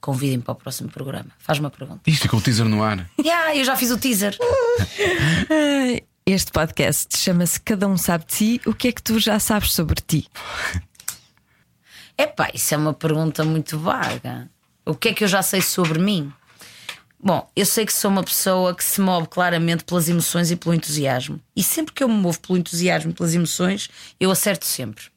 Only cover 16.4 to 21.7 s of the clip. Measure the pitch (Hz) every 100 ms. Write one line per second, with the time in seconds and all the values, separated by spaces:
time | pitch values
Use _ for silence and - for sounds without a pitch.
16.4 | _ _ - - - - _ _ - 156
17.4 | - - 196 - 214 - 208 196 175 -
18.4 | - 185 185 175 - - 190 180 160 -
19.4 | 180 170 165 170 - 175 160 175 160 175
20.4 | 170 175 - 170 156 151 135 127 139 151
21.4 | _ - 196